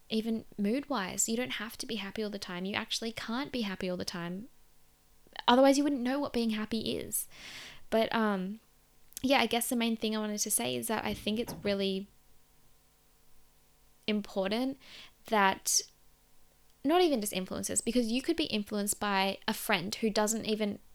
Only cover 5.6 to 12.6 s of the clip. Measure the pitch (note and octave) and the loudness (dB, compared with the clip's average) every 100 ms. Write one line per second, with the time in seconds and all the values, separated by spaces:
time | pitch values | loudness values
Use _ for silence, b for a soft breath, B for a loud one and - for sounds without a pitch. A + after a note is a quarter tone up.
5.6 | C#4 C#4 D4 C#4 B3 C#4 C#4+ A#3+ A#3 G#3+ | 8 8 4 2 0 0 0 0 0 0
6.6 | G#3+ A3 - D#2 - - - B B B | -2 -2 -2 -4 -4 -6 -8 B B B
7.6 | B B - A3 A3 A3+ G#3+ G3 F#3 A3 | B B -2 0 2 2 2 0 -2 -6
8.6 | - _ _ - - - C4 C4 A3+ A#3 | -14 _ _ -20 -20 -4 2 4 4 2
9.6 | - A#3+ A3+ A3+ A3 A3 G#3+ G#3 G#3+ - | 0 0 0 0 -2 -2 -2 -2 -2 -2
10.6 | A#3 B3 A3+ G#3+ G#3+ G#3 G#3+ G#3+ A#3 - | 0 -4 -2 -2 -2 -4 -2 -2 -4 -4
11.6 | G#3 G3 G3 F#3+ G3 - - - - - | -2 0 0 -2 -6 -14 -20 -20 -20 -20